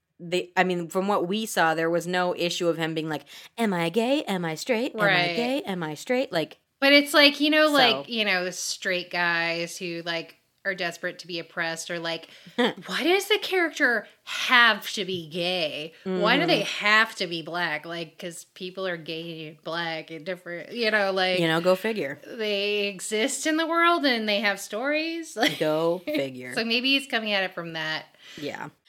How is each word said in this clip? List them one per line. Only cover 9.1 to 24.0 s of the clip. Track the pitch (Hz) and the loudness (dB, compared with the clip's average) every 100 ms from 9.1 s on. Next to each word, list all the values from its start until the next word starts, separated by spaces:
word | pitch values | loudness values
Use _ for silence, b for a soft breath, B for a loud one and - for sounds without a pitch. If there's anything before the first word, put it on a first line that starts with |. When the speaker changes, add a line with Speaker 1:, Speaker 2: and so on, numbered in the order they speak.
| 175 175 170 165 170 170 - | -2 0 2 0 -2 -6 -8
Speaker 2:
who, | 180 170 170 | -8 -6 -4
like, | 165 156 - _ _ 196 | -4 -6 -16 _ _ -6
are | 185 | -4
desperate | 175 165 180 - | -4 -4 -8 -8
to | 165 | -10
be | 170 | -10
oppressed | 165 - 165 165 - | -8 -4 -4 -4 -6
or, | 170 | -6
like, | 165 165 - - | -4 -6 -10 -20
Speaker 1:
<laughs> | - - | -12 0
Speaker 2:
"Why | 240 - 170 285 | 0 0 -6 -2
does | 285 392 392 | 2 2 2
the | 415 | 0
character | - 370 330 285 269 226 - B | 2 0 0 2 2 2 -4 B
have | - - - 247 233 208 - | -10 -4 4 8 8 4 -2
to | - | -6
be | 180 180 160 | -4 -6 -6
gay? | 170 175 185 151 131 156 B 190 | -4 -2 -2 -4 -6 -12 B -6
Why | 185 208 262 | 0 4 4
do | 330 | 4
they | 254 | 2
Speaker 1:
Mm-hmm. | 196 - 208 | 0 0 4
Speaker 2:
have | 214 220 - | 6 4 0
to | 185 | -6
be | 170 | -6
black?" | 156 170 170 151 165 | -6 -4 -2 -4 -6
Like, | 170 160 - | -8 -8 -10
'cause | 180 165 - | -12 -12 -18
people | - 185 185 190 | -14 -12 -8 -6
are | 170 | -6
gay | 156 160 170 160 156 | -8 -10 -10 -12 -12
and | 160 175 | -12 -8
black | 165 165 160 160 | -6 -4 -6 -10
and | 165 160 | -12 -10
different, | 180 180 170 - | -10 -8 -12 -10
you | 233 220 | -2 0
know, | 214 196 | 2 2
like | 190 185 180 | 2 2 4
Speaker 1:
You | 165 | 4
know, | 160 | 4
go | 175 185 | 4 2
figure. | 220 214 139 139 - | 2 -2 -4 -6 -12
Speaker 2:
they | 240 214 202 202 208 202 | -6 -2 -2 0 0 -2
exist | 185 - 214 254 - 311 | -4 -4 0 0 0 0
in | 311 | 0
the | 330 | 0
world | 330 339 339 | 4 4 4